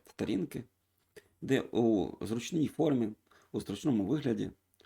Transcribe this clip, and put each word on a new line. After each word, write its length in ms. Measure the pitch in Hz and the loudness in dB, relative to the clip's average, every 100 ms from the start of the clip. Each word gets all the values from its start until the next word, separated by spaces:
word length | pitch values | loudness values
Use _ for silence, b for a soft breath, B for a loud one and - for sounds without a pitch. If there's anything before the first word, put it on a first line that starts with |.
| - | -12
сторінки, 580 | - 95 147 165 - - _ _ _ _ B B _ | -6 -2 0 -2 -6 -12 _ _ _ _ B B _
де 200 | 120 131 | 0 0
у 500 | - 110 117 104 82 - 98 | 2 2 4 4 0 -4 -6
зручній 420 | 117 - 165 139 | -4 -2 -2 0
формі, 420 | - 156 131 107 - _ b b | 0 2 2 0 -4 _ b b
у 80 | 110 | -8
зручному 460 | - 104 156 110 95 | -6 -4 0 2 2
вигляді, 460 | 131 127 101 98 - _ _ | 0 0 -2 -4 -8 _ _